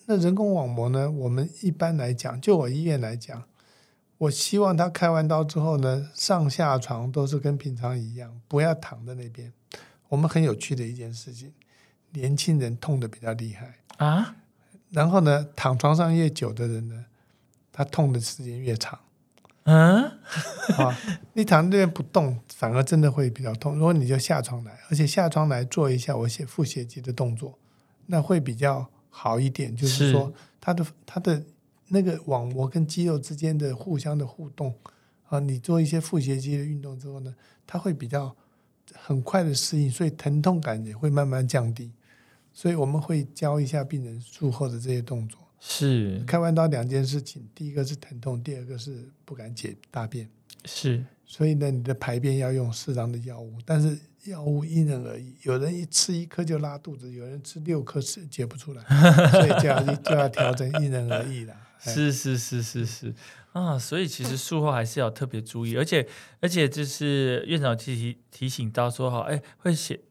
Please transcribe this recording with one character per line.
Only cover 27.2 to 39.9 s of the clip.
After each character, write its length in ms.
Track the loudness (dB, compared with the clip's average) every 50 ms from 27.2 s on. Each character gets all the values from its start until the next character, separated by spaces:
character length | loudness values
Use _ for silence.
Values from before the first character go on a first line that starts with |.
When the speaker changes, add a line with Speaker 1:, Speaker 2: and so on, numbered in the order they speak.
| -2 -2 -2
Speaker 1:
作， 200 | -4 -8 -12 -14 _ _ _ _ _ _ _ _ _ _
那 140 | 0 0 2
会 200 | 2 4 2 2
比 160 | 2 0 -2
较 280 | 0 0 0 0 0 -4 -8 _ _ _ _
好 280 | -16 -4 -2 0 2 2
一 120 | 2 0
点。 260 | 0 -4 -6 -6 -4
就 100 | -2 0
是 240 | 0 2 4 4 4
说， 160 | 4 4 2
Speaker 2:
是。 60 | 0 -6 -14 -20 _ _ _
Speaker 1:
他 120 | -4 -2
的， 120 | 0 0 -2 -4 -6 _ _
他 160 | -10 -8 -4
的 240 | 0 0 0 0 -2 -8 _ _ _ _ _ _ _ 0
那 120 | 0 2
个 180 | 2 2 0 -2 -2
网 240 | -2 -2 -2 -2 -4
膜 180 | -2 -2 -2
跟 180 | 0 0 0 0
肌 200 | 0 0 0 0
肉 140 | 0 0 0
之 180 | -2 -6 -6
间 200 | -4 -2 -2 0
的 200 | 0 -2 -2 -4
互 220 | -6 -4 -4 -4 -4
相 180 | -2 -2 -2
的 100 | -2 -2
互 220 | -4 -8 -12 -14 -14
动， 240 | -8 -6 -6 -6 -6 -8 -14 -20 -20 _ _ _ _ _ _ _
啊， 100 | -2 -2
你 200 | 0 -2 -4 -4
做 220 | 0 2 4 4
一 40 | 4
些 160 | 4 2 -2
腹 180 | -2 0 0 0
斜 200 | 0 0 -2 -2
肌 180 | -2 -2 -2
的 80 | -2 -2
运 160 | -4 -6 -8
动 180 | -8 -10 -14 -14
之 80 | -14
后 140 | -14 -12 -12
呢， 120 | -12 -12 -14 -16 _ _ _ _ _
它 120 | -10 -8 -4
会 140 | -2 -2
比 160 | -4 -4 -4 -4
较 260 | -4 -4 -4 -6 -10 _ _ _ _ _ _ _ _ _ _ -20 -20
很 260 | -12 -4 -2 0 0
快 220 | 0 0 2 2 2
的 100 | 2 0
适 240 | 0 -2 0 0 2
应， 120 | 2 0